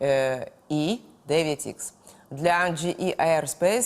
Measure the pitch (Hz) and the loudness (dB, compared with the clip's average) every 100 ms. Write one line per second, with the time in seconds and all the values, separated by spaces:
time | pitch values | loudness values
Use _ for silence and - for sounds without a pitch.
0 | 139 135 135 127 - - - 151 156 233 | 0 2 2 -2 -8 -12 -4 0 0 -2
1 | - - - 156 156 143 107 - - - | -8 -12 -2 0 0 -2 -6 -10 -14 -14
2 | - - - 139 170 170 180 160 170 - | -20 -20 -14 -2 0 2 0 -2 -4 -2
3 | 185 - 160 156 143 - 180 233 | -2 0 2 2 0 0 0 2